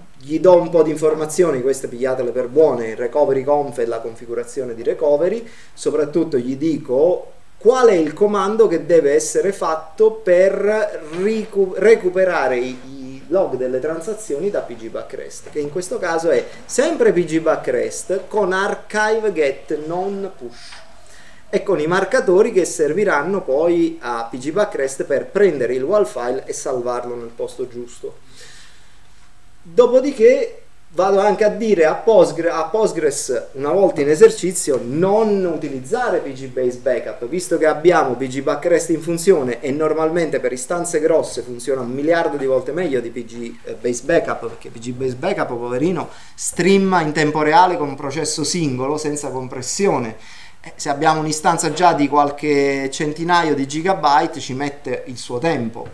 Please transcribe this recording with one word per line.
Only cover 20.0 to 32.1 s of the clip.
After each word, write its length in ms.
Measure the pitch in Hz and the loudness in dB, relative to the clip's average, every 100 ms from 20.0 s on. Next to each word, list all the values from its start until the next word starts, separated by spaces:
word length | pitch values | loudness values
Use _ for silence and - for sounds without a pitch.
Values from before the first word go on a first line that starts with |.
| 190 196 196 - | -4 -4 -8 -10
push 460 | 120 - - - - - - - - - - | -14 -14 -18 -18 -18 -18 -18 -18 -18 -18 -6
e 140 | 202 | -4
con 180 | - 170 | 0 0
i 60 | 151 | 2
marcatori 640 | 180 190 262 196 180 240 | 0 2 2 4 4 6
che 120 | 185 | 4
serviranno 760 | 165 - 180 202 196 147 156 196 | 0 2 0 2 2 2 0 -2
poi 580 | - 135 170 170 165 - | 0 2 2 2 0 -2
a 280 | 123 117 117 | -6 -6 -6
P 60 | 135 | -8
G 160 | 131 | -4
Backrest 520 | 170 208 - 135 - | -2 -2 -2 -4 -4
per 220 | 147 135 - | -2 -2 0
prendere 480 | 190 202 147 120 | 2 4 4 -2
il 80 | 127 | -2
WAL 240 | 135 208 196 | 0 2 0
file 380 | 123 120 131 | -2 -4 -4
e 80 | 131 | -6
salvarlo 640 | - 151 127 123 120 120 | -8 -4 -4 -2 -4 -6
nel 160 | 120 117 | -8 -10
posto 320 | 117 123 - 123 | -8 -8 -8 -10
giusto. 500 | 120 120 - 135 - - - - - - - - - - - - - - - | -10 -14 -12 -14 -14 -18 -18 -18 -18 -18 -18 -18 -18 -18 -18 -18 -18 -18 -18
Dopodiché 1000 | 170 170 247 254 285 233 226 277 349 - - - - | -2 2 4 4 2 4 6 6 0 -8 -18 -20 -8
vado 300 | 156 190 196 | 0 2 4
anche 240 | 208 196 | 4 4
a 40 | 214 | 2
dire 360 | 190 226 180 | 2 2 4
a 100 | 156 | 4
Postgre-, 560 | 160 - | 2 4